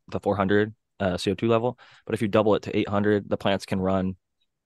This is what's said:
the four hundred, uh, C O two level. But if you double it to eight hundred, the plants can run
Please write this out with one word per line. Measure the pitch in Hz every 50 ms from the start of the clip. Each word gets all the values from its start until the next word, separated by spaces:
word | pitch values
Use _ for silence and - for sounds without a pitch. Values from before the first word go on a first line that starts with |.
| _ -
the | - 92
four | - 98 98
hundred, | 101 95 95 104 104 107 107 107 _ _ _ _ -
uh, | 98 92 90
C | 90 - 101
O | 95
two | - 113 113
level. | 117 113 117 123 123 _ - - - _ -
But | - 110
if | -
you | 117 101
double | 98 107 104 107 101
it | -
to | - 110 -
eight | 107 - -
hundred, | 101 101 101 107 104 101 92 -
the | 104
plants | - - 104 98 95 -
can | - 101 95
run | 92 95 95 95 92 95 92 - _ _ _ _ _ _ _ _ _